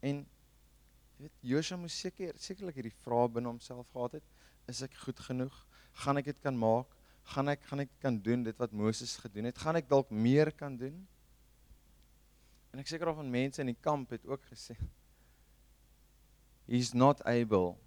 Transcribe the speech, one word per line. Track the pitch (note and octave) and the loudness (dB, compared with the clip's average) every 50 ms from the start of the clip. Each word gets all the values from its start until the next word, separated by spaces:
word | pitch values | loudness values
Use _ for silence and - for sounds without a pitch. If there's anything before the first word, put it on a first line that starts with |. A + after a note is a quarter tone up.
| - C#3 | -2 -2
En, | C#3+ C#3+ C#3+ - - _ _ _ _ - _ _ _ _ _ _ _ _ _ _ _ _ | -4 -4 -6 -12 -20 _ _ _ _ -20 _ _ _ _ _ _ _ _ _ _ _ _
jy | C3+ | -20
weet, | D#3 _ _ - B2 | -20 _ _ -4 -2
Josua | B2+ D3+ D#3+ - F#3 F3+ | 0 0 0 -2 -8 -8
moes | F3 E3+ - - | -10 -10 -10 -8
seker, | - F#3 - - F#3+ E3+ - - | -8 -8 -8 -8 -10 -10 -8 -12
sekerlik | - - F#3+ F#3+ G3+ F3+ D3+ C3+ | -12 -12 -12 -10 -10 -10 -10 -8
hierdie | A#2 A2+ - - - | -10 -10 -10 -12 -6
vrae | B2+ A#2+ A#2+ A#2+ B2 A#2 | 0 4 4 4 4 2
binne | A#2 B2 B2 | -2 -4 -4
homself | A#2 A#2+ - - B2+ B2 B2 - | -8 -8 -12 -14 -14 -14 -16 -14
gehad | - B2+ B2 B2 - D3+ | -6 -6 -6 -4 -6 -10
het. | - _ _ _ - - _ _ _ - | -16 _ _ _ -20 -20 _ _ _ -12
Is | B2 - C3 C3+ | -10 -8 -8 -10
ek | - - - | -12 -12 -10
goed | - C3 - - - | -10 -10 -10 -8 -6
genoeg? | C3+ B2+ B2+ C3+ - - - _ _ - - - - - - | -4 -4 -4 -4 -6 -14 -20 _ _ -20 -20 -20 -14 -4 0
Gaan | C#3+ C#3+ C#3+ C3+ | 2 2 2 0
ek | C#3+ | -2
dit | C#3+ - - | -8 -4 -2
kan | D3 C3 | -2 0
maak? | A#2+ A2+ A2 A2+ A#2+ B2+ - - - - _ - - _ - - | 4 4 6 6 4 2 -2 -14 -20 -20 _ -20 -20 _ -6 -2
Gaan | C#3+ C#3 C#3+ | 0 0 0
ek, | C#3+ - - - | 0 -2 -4 -8
gaan | C#3+ C#3 C#3 | -6 -6 -6
ek | B2+ _ _ | -6 _ _
kan | - C#3 A#2+ G#2+ F#2+ | 0 0 0 2 2
doen | A2 A#2+ B2 A#2+ A2+ | 2 2 2 2 -2
dit | A2 - B2 | -2 -2 -4
wat | A2+ | -4
Moses | G#2+ G#2 G#2 A2 A2 - A#2+ A#2 - - | -2 0 0 0 0 0 -4 -8 -10 -10
gedoen | - A#2 G2 G#2 G#2+ A#2+ | -10 -12 -8 -4 -6 -4
het? | B2 - | -6 -4
Gaan | - D#3 D#3+ E3+ | -2 0 0 0
ek | D#3 - | 2 6
dalk | C#3+ C#3 C3+ - G#2+ | 6 6 6 4 0
meer | G#2+ A2+ A#2+ C3 D3 D#3 D#3 - | 4 6 6 8 8 6 4 2
kan | - D3+ C#3+ C3+ A#2 | -6 -10 -10 -8 -8
doen? | B2 C3+ D3+ F3 F#3+ - - _ _ _ - _ - _ _ _ _ _ - - _ _ _ _ - _ _ _ _ _ _ _ _ _ - - _ _ | -8 -10 -10 -12 -18 -18 -20 _ _ _ -20 _ -20 _ _ _ _ _ -20 -20 _ _ _ _ -20 _ _ _ _ _ _ _ _ _ -20 -20 _ _
En | - C3 | -12 -10
ek | C#3 - | -8 -8
seker | D#3+ D#3+ E3+ E3+ | -6 -2 -2 -2
of | D#3+ D#3 D3 C3+ | -2 -2 -4 -2
mense | B2 B2 C3 C#3 C3 - | 0 0 0 0 -2 -4
in | C#3+ B2+ A#2+ | -4 -4 -4
die | - - | -2 0
kamp | D#3 D3+ C#3+ B2+ - B2 | 0 0 0 -2 -6 -8
het | A2+ - - | -10 -6 -8
ook | C3+ C#3 - - | -8 -8 -8 -18
gesê, | - - - - A#2+ A2 - - - _ _ _ - _ _ _ _ _ _ _ - _ _ _ - _ _ _ _ _ _ _ _ _ _ _ - _ _ _ - _ _ | -20 -20 -16 -16 -10 -10 -10 -10 -10 _ _ _ -20 _ _ _ _ _ _ _ -20 _ _ _ -20 _ _ _ _ _ _ _ _ _ _ _ -20 _ _ _ -20 _ _
"He's | - A#2+ B2 B2 A#2 - | -2 0 0 0 0 2
not | A#2+ B2+ C#3 D3 - - | 6 6 6 6 4 0
able. | - A#2+ A#2+ A#2+ A2 G#2+ F#2+ F#2 F2 F2+ - - | 0 2 2 2 4 4 4 4 2 -2 -8 -18